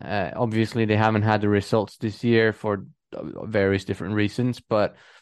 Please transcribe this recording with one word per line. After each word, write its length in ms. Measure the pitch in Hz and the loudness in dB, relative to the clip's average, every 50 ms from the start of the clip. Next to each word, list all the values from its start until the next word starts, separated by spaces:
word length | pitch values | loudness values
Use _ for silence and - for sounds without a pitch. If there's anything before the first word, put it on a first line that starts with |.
Uh, 300 | - 71 104 101 90 67 - | -10 -6 -4 -4 -4 -4 -4
obviously, 480 | - 123 113 110 113 110 110 - 117 113 | -4 -2 0 0 0 0 0 0 0 0
they 120 | 107 107 | 2 2
haven't 260 | 107 110 110 110 107 | 4 4 4 2 2
had 180 | 110 110 107 104 | 2 2 2 2
the 80 | 104 104 | 2 2
results 480 | 104 101 98 - 113 110 101 - - | 2 2 0 0 0 0 0 -2 -6
this 260 | - 120 107 101 - | -8 -8 -8 -6 -2
year 300 | - 117 117 113 110 110 | 0 2 4 4 4 2
for, 340 | 104 - - 107 101 95 - - - _ _ _ | 0 -2 -4 -4 -4 -4 -6 -12 -20 _ _ _
uh, 320 | - - - 78 - 50 - | -14 -12 -12 -12 -12 -12 -8
various 380 | 110 107 101 98 98 98 95 - | -2 0 2 2 2 2 0 -2
different 300 | - 98 - 85 92 107 | -4 -6 -6 -6 -4 -2
reasons, 460 | 104 104 104 - - 123 123 120 - | 0 -2 -2 -2 -2 -2 -2 -4 -6
but 340 | - - 113 104 98 - - - - - - - | -4 -2 0 0 0 0 -2 -8 -20 -20 -20 -20